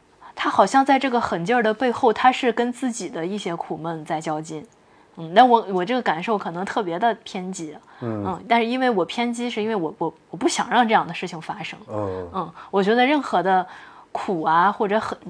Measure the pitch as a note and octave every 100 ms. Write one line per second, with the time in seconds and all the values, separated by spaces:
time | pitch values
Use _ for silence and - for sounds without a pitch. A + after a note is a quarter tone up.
0 | _ _ - - C#4+ - G3 C4+ C4+ C4+
1 | C4+ A#3+ - F#3 E3+ B3 A3 G#3+ B3+ A3+
2 | A#3+ G#3+ - B3+ B3+ A3+ A#3+ A#3+ C4 A3+
3 | F3+ E3+ E3 G3+ F#3+ E3+ - D#3+ D#3+ E3
4 | D#3 D#3 D#3+ D#3 D#3+ D#3 - _ _ _
5 | _ - D#3+ F#3 B3+ A#3 F#3 F#3 F3+ B3+
6 | A3+ D#3+ F3+ G#3 G3+ E3+ G3 - F#3+ E3+
7 | A#3 A3+ - G3+ F#3 F#3+ D#3 D3 - -
8 | A#2+ G#2+ G2+ F3 F#3 A#3 A3+ B3+ B3+ G#3
9 | E3 - A#3+ A#3 A#3+ A#3 G#3+ A3 D#3 -
10 | E3 - _ E3+ C4 - F3 G#3 A#3 G#3+
11 | E3 E3 F3+ E3 - - D#3+ - - G#2+
12 | G2+ F#2 F2+ E2+ E3 - - G3 G3 A#3
13 | B3 D4 C4 F#3 F3 F#3 F3+ - - -
14 | - - - F3 D#3+ D#3+ F#3 G3+ G#3 G#3+
15 | - - -